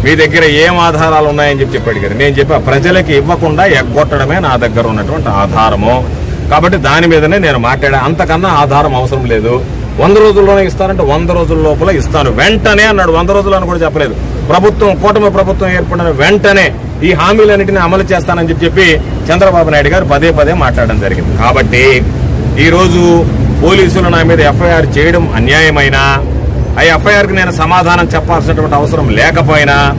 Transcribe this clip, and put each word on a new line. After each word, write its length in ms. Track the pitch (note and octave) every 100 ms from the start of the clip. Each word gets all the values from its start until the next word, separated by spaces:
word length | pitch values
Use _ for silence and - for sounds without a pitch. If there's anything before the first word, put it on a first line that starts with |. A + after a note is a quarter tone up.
"మీ 120 | B2+ D#3+
దగ్గర 280 | D#3 D#3+
ఏం 340 | D#3+ D3 E3 F3
ఆధారాలు 500 | E3+ D3+ D#3+ D#3 D3+
ఉన్నాయని" 320 | D3 D3 C#3
చెప్పి, 140 | C3
చెప్పి 160 | B2+ A#2
అడిగారు. 240 | G#2 G2
నేను 200 | G#2 C#3+ C3+
చెప్పా, 200 | C3+ D3+
"ప్రజలకి 560 | - C3+ F3 F#3 F3+ C#3+
ఇవ్వకుండా 480 | C#3+ E3+ E3 D3+ F#3+
ఎగ్గొట్టడమే 720 | C#3 B2 B2 D3 C#3+ C3+ F3
నా 180 | D#3+ B2+
దగ్గర 300 | A#2+ A2 A#2
ఉన్నటువంటి 420 | G#2+ G2 D#3 -
ఆధారము, 840 | G2+ G2+ G#2+ A2 G#2 G#2+ B2 B2+ - - - -
కాబట్టి 260 | D3+ E3+ F#3
దాని 300 | C3+ D3+ E3+
మీదనే 320 | D#3+ D3+ G3
నేను 200 | E3+ C3
మాట్లాడా, 400 | A#2 C3+ C#3+ C3+
అంతకన్నా 500 | C3 D#3+ F3+ E3 F#3
ఆధారం 460 | D#3 C#3+ C#3 D3+ C3
అవసరం 280 | A#2+ C#3
లేదు. 400 | B2 A2+ A2+ B2 - - - -
వంద 160 | D#3 G#3
రోజుల్లోనే 500 | G#3+ G3+ G3 G3 F#3
ఇస్తానంటే 360 | - F#3+ F#3+
వంద 280 | D3+ D3+ E3+
రోజుల 280 | F3 E3 D#3+
లోపల 320 | D#3 C#3+ F3
ఇస్తాను 400 | D3 B2 D#3 C3+
వెంటనే" 520 | A#2 E3+ A3 A3 G3+
అన్నాడు. 300 | A3 G#3 F3+
వంద 180 | E3 F3
రోజులు 240 | G3 G3
అని 120 | F#3+ F3
కూడా 120 | F3
చెప్పలేదు. 360 | D#3+ D#3 C#3 - - - -
ప్రభుత్వం, 460 | F3 G3+ - G#3
కూటమి 360 | F3 G3 G#3 G#3
ప్రభుత్వం 380 | G3 F#3+ F#3+ F#3+
ఏర్పడిన 380 | F3+ E3 E3+ E3+
వెంటనే 680 | C3+ D3+ G3+ G3+ G3 E3 - - -
ఈ 80 | D#3
హామీలన్నింటినీ 680 | F3 F3 G#3+ G#3+ G3+ G3 G3
అమలు 240 | E3+ F#3+
చేస్తానని 460 | F#3+ F3+ E3 E3+ E3
చెప్పి, 160 | E3
చెప్పి 220 | E3 F3 F3+ D#3 - - -
చంద్రబాబు 380 | E3+ F#3+ F3 D#3+
నాయుడు 180 | D3+ D3
గారు 160 | F3+
పదే 260 | D3+ C#3+ E3
పదే 220 | D3+ D3
మాట్లాడడం 480 | E3 C3+ B2+ A2+ A2
జరిగింది. 360 | G2 F#2 - -
కాబట్టి 680 | A#2 B2 - B2 C3 B2+ - - - - - - D#3
ఈరోజు 580 | E3+ F3+ F3 F3 E3+ C#3 - - -
పోలీసులు 460 | D#3+ F#3+ F3+ - F3
నా 140 | E3
మీద 180 | D#3+ E3
ఎఫ్ఐఆర్ 580 | D3 D3 F3 E3 C#3 B2+
చేయడం 340 | D#3 E3+ E3
అన్యాయమైనా, 680 | A2 A#2+ D3 D#3 D3+ C#3 C3+ C#3 C3+ C3+ B2 - - - B2
ఆ 40 |
ఎఫ్ఐఆర్కి 500 | D#3 D#3 G3+ G#3 G3
నేను 180 | F#3+ F3+
సమాధానం 580 | D#3+ D#3+ F3+ E3+ F3 E3+
చెప్పాల్సినటువంటి 600 | E3 D#3 E3 D#3+ E3 D3+
అవసరం 340 | D3 D3+ D#3+ C#3
లేకపోయినా 680 | G#2+ C#3+ E3 D3 D#3 C#3+ C#3+ C#3+